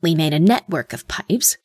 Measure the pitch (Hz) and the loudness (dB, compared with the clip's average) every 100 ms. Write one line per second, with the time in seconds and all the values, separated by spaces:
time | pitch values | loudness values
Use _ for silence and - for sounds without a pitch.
0 | 170 160 156 151 180 240 - 170 - - | 0 0 0 2 4 2 -2 -8 -8 -12
1 | - - - - - - | -10 -12 -4 -2 -2 -4